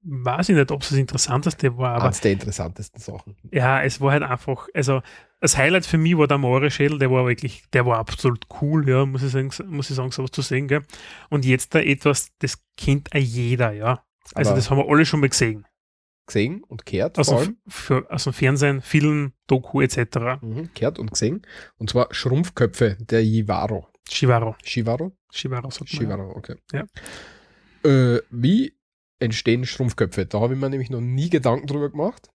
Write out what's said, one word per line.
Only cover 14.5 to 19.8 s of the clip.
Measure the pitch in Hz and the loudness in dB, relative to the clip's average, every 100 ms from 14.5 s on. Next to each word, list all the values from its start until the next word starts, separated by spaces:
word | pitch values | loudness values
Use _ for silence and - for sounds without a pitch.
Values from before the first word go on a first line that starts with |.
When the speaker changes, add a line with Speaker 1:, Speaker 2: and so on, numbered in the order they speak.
Speaker 2:
Aber | 127 | 4
Speaker 1:
das | 113 | 4
haben | 139 | 2
wir | 139 | 4
alle | 151 160 | 6 6
schon | 156 | 4
mal | 135 | 0
gesehen. | - 120 107 - _ _ _ _ _ - | 2 0 -2 -12 _ _ _ _ _ -4
Speaker 2:
gesehen | 110 110 190 | -2 0 -4
und | - 110 - | -12 -16 -6
gehört | - - - | -4 -2 0
Speaker 1:
Aus | 143 | 2
Speaker 2:
vor | 131 | 2
Speaker 1:
dem | 165 | 0
Speaker 2:
allem. | 226 - | -6 -16
Speaker 1:
F-, | - | -16
für, | - 131 - | -2 -2 -2
aus | - | -6
dem | - | -6
Fernsehen, | 127 131 139 143 135 | 0 0 2 2 0
Film, | - 151 151 151 143 _ - | 0 0 2 0 -4 _ 0
Doku | 131 - 135 | 0 0 0